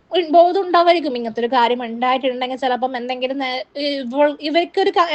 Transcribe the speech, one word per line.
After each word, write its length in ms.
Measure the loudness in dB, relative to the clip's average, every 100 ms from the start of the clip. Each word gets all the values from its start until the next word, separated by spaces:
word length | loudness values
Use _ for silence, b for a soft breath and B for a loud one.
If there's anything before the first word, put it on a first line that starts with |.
| _ -4 4
ബോധം 300 | 6 6 4
ഉണ്ടാവുമായിരിക്കും. 560 | 2 2 4 2 0 -4
ഇങ്ങനത്തെ 220 | -6 -4
ഒരു 80 | 0
കാര്യം 360 | 2 2 0
ഉണ്ടായിട്ടുണ്ടെങ്കിൽ 720 | -6 -4 0 0 -2 -4 -6 -4
ചിലപ്പം 400 | -4 -2 -4 -4
എന്തെങ്കിലും 400 | -8 -6 -6 -4
നേ-, 420 | -4 -6 -8 -6
ഇവൾ-, 580 | -6 -4 -4 0 0 0
ഇവർക്കൊരു 480 | -2 0 0 0 0
ക-, 220 | 2 2